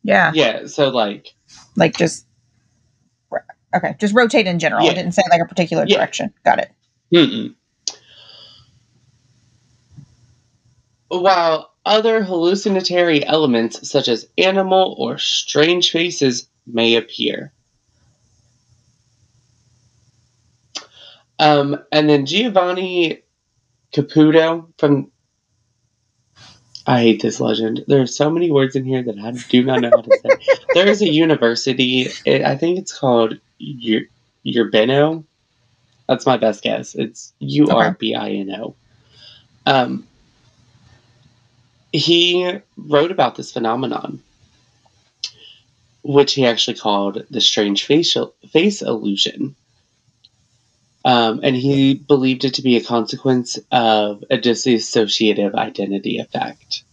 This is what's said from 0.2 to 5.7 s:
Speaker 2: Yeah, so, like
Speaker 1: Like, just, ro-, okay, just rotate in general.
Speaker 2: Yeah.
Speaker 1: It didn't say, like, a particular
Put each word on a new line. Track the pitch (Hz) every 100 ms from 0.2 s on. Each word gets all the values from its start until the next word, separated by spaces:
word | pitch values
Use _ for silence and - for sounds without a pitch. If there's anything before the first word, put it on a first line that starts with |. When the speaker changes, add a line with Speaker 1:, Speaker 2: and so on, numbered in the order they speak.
| 151
Speaker 2:
Yeah, | 156 123 - -
so, | - 139
like | 123 104 104 - _ _ - _ -
Speaker 1:
Like, | 165 -
just, | 165 - _ _ _ _ _ _ _ _ _ _ _
ro-, | - - _ _
okay, | 180 175 -
just | 208
rotate | 220 233 294 185
in | 175
general. | 160 107
Speaker 2:
Yeah. | 165
Speaker 1:
It |
didn't | 180 175
say, | 175 185
like, | 170
a | 170
particular | 185 165